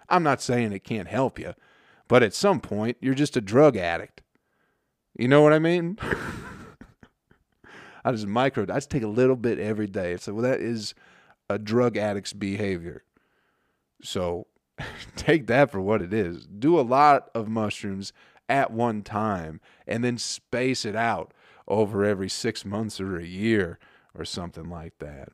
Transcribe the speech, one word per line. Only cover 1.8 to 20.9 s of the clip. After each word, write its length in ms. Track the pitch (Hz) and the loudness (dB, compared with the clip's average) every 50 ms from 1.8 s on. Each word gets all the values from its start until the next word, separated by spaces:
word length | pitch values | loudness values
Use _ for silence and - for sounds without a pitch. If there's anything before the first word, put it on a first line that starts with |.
| _ _ _ _ _ - | _ _ _ _ _ 4
but 140 | 120 127 120 | 6 6 6
at 100 | 101 - | 6 4
some 280 | - - 202 185 143 | 2 2 2 2 2
point, 360 | - - 104 104 107 117 123 - - | 0 -4 -4 -2 -2 -2 -4 -2 -2
you're 100 | 131 135 | 0 0
just 240 | 135 147 - - | 2 0 0 0
a 60 | 127 107 | -2 -2
drug 340 | 92 107 131 156 151 117 | 2 6 8 8 8 6
addict. 460 | 98 87 85 85 82 101 - _ - - _ _ _ _ _ _ _ _ _ _ _ _ _ _ _ _ _ - - | 4 0 -2 -2 -2 -6 -10 _ -20 -20 _ _ _ _ _ _ _ _ _ _ _ _ _ _ _ _ _ -8 -2
You 100 | 117 123 | 2 6
know 140 | 143 147 151 | 8 8 8
what 100 | 151 151 | 8 8
I 60 | 156 | 6
mean? 400 | 160 165 175 180 170 170 196 - - | 4 4 2 0 0 -2 -6 -6 -6
<laughs> 60 | - - - - - - - - - - - - - - - - - _ _ - - _ _ _ _ _ _ _ _ _ _ _ - - - - - - - - | -6 -6 -6 -6 -8 -12 -12 -14 -14 -16 -18 -18 -20 -20 -20 -20 -20 _ _ -20 -20 _ _ _ _ _ _ _ _ _ _ _ -20 -20 -20 -20 -20 -18 -6 -2
I 80 | 127 127 | -2 -2
just 140 | 110 107 | -2 -2
micro, 380 | 101 104 120 131 135 - 123 101 | -2 0 2 2 2 2 0 -2
I 20 | |
just 240 | 90 90 139 - - | -2 -2 -4 -4 -4
take 120 | - 143 110 | -4 -2 -2
a 60 | 104 | 0
little 280 | 104 123 127 127 131 | 2 4 4 4 4
bit 220 | 123 110 120 107 69 | 2 0 -2 -2 -2
every 280 | 95 107 110 104 107 | -2 -2 -2 -2 -4
day. 260 | 101 95 104 92 87 87 | -4 -4 -4 -4 -4 -4
It's 160 | 90 - - | -6 -8 -8
like, 60 | 101 | -6
well, 80 | 110 120 | -2 -2
that 180 | 127 135 - | 0 0 -2
is 340 | - 113 120 110 104 - - _ _ _ _ _ _ _ _ _ _ - | -2 -4 -6 -6 -6 -10 -12 _ _ _ _ _ _ _ _ _ _ -6
a 100 | 101 104 | -6 -4
drug 380 | 107 104 110 123 123 120 104 | -2 0 2 2 2 2 2
addict's 380 | 104 101 107 101 101 95 - - | 0 -2 -2 -2 -4 -6 -10 -10
behavior. 680 | 101 104 98 98 98 107 98 95 85 85 85 - - - _ _ _ _ _ _ _ _ _ _ _ _ _ _ _ _ _ _ _ - | -8 -6 -4 -4 -2 -2 -2 -4 -4 -6 -10 -14 -16 -18 _ _ _ _ _ _ _ _ _ _ _ _ _ _ _ _ _ _ _ -12
So 440 | - - 98 90 87 87 87 - - _ _ _ _ _ - | -8 -4 -4 -2 -2 -4 -6 -8 -12 _ _ _ _ _ -14
<laughs> 380 | - - - - - - - | -14 -14 -14 -16 -18 -16 -14
take 300 | - - - 165 160 117 | -4 2 2 2 2 2
that 240 | 101 117 135 143 - | 2 4 4 4 4
for 100 | - 98 | 2 0
what 220 | 95 98 110 104 87 | 0 0 0 0 0
it 100 | 87 104 | -2 -2
is. 340 | 110 98 85 87 - - | -2 -2 -2 -4 -10 -14
Do 320 | 76 92 101 120 151 175 160 | -18 -8 -2 2 4 4 4
a 40 | 127 | 4
lot 480 | 113 127 139 147 151 143 - - - - | 4 4 6 8 8 6 6 4 -2 -6
of 140 | 117 107 110 | -6 -6 -4
mushrooms 640 | 110 113 107 101 - - - 101 98 98 98 - - _ _ _ _ _ _ - | -2 -2 -2 -2 -4 -6 -8 -8 -8 -8 -10 -12 -14 _ _ _ _ _ _ -2
at 220 | 123 139 131 - | 0 0 0 0
one 320 | 113 117 120 120 107 107 95 | 0 0 -2 -2 -2 -4 -6
time 580 | - 107 104 110 110 101 90 80 80 78 87 _ _ _ _ _ | -6 -4 -2 -2 -2 -2 -4 -6 -8 -12 -16 _ _ _ _ _
and 180 | - 101 113 120 | -6 -4 -2 0
then 140 | 123 120 110 | -2 -2 -2
space 680 | - - - - _ _ - 120 127 131 127 - - | -6 -8 -10 -10 _ _ -2 0 0 0 0 -2 -4
it 100 | 107 | -4